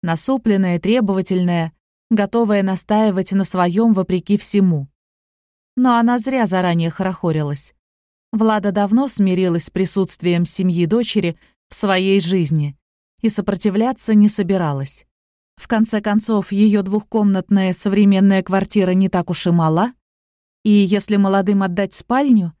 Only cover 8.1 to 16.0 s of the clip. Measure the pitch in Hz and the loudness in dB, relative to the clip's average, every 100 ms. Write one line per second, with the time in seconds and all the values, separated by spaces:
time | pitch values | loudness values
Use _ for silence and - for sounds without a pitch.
8.1 | _ _ 214 220 214 202 196 202 220 269 | _ _ 0 2 2 0 0 2 2 0
9.1 | - 196 185 185 170 - - 185 - 185 | 0 0 2 0 0 -4 -4 -2 -2 -4
10.1 | - 175 170 175 - 185 170 170 220 233 | -4 -2 0 -2 -2 -2 0 0 0 0
11.1 | 214 175 165 _ _ _ - 202 185 190 | -2 -4 -6 _ _ _ -6 0 0 2
12.1 | 196 170 190 160 156 147 139 _ _ _ | 0 2 0 0 0 -2 -8 _ _ _
13.1 | _ 226 214 190 202 214 196 233 - - | _ -4 -2 -4 -2 -2 0 -2 -2 0
14.1 | 214 208 - 180 190 165 139 135 - _ | 4 4 2 -2 -2 -2 -4 -8 -12 _
15.1 | _ _ _ _ _ - 220 226 214 | _ _ _ _ _ -4 -2 0 -2